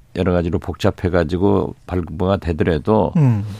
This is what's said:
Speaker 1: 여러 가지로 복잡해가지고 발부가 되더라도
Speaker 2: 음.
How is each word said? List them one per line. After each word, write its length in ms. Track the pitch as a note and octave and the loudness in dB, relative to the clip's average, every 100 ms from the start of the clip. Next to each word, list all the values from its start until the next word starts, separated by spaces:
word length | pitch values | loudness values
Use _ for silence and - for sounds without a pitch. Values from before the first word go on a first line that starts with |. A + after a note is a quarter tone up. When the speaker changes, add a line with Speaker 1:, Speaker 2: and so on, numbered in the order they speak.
| _ F2 | _ -2
Speaker 1:
여러 160 | F2+ | 0
가지로 260 | F2+ E2+ E2 | 2 0 -2
복잡해가지고 1160 | - E2+ G2+ - F2+ F2 D#2 F2 G2+ G2 D2 - - | -4 -2 -2 -2 0 0 0 2 2 2 0 -6 -6
발부가 500 | F2+ D#2+ D#2+ F#2 G2 | -6 -6 -4 -2 0
되더라도 760 | E2+ D#2 F2+ D#2 A2 G#2+ E2+ F3 | -2 -2 0 0 2 2 2 2
Speaker 2:
음. 280 | C3+ G#2+ G#2 | 2 2 -2